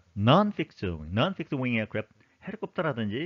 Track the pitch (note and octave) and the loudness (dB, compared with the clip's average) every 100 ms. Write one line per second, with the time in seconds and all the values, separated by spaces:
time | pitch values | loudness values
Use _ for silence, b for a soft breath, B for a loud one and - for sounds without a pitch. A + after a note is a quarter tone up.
0 | - - G#2+ D#3+ G#3 - D#3 - F#2+ E2 | -10 0 6 6 4 0 -8 -6 -6 -6
1 | D#2 G2 E3 F#3+ D#3+ C#3 B2+ A#2 G#2+ G#2+ | -4 0 0 -2 -6 -4 -2 -2 -2 -6
2 | - _ b b - G3+ F#3+ - D#3+ A#2 | -8 _ b b -14 -12 -8 -4 -2 -2
3 | G#2+ A2 | -4 -4